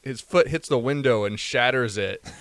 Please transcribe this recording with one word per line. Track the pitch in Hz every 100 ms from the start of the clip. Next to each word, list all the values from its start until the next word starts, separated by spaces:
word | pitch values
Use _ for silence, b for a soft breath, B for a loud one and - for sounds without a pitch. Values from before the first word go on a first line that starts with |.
his | 135 120
foot | - 175 135
hits | 156 -
the | 131
window | 120 143 135 110
and | 104 107
shatters | - 131 123 127 117 98
it. | 95 92 B B